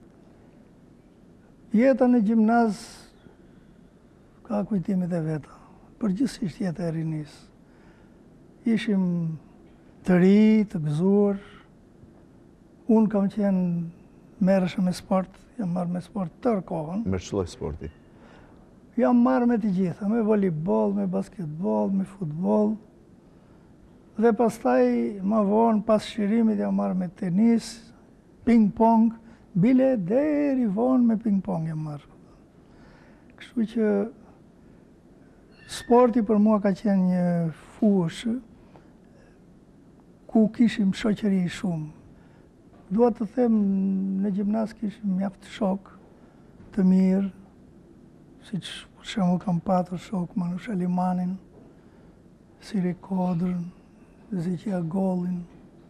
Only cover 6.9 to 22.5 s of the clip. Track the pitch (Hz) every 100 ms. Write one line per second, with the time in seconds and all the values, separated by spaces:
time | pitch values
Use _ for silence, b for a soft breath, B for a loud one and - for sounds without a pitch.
6.9 | 160 160 156 147 - - - - b b
7.9 | b b b b - - - 240 220 -
8.9 | 196 180 175 165 160 - - - - -
9.9 | - - 180 185 202 214 220 208 180 151
10.9 | 151 185 202 202 196 - - - - -
11.9 | - - - - - - - - - -
12.9 | 220 214 202 196 214 202 185 180 170 170
13.9 | - - - - - 185 196 185 - 180
14.9 | 170 - 190 180 - - - 185 180 175
15.9 | 175 - 208 175 - 247 208 - 170 151
16.9 | 190 220 95 - 101 87 - 76 76 78
17.9 | - - B B B B B B - -
18.9 | - 247 247 247 262 240 240 214 180 180
19.9 | 139 202 233 214 214 196 151 170 220 208
20.9 | 202 196 95 - - 156 156 208 214 202
21.9 | 196 190 196 160 151 196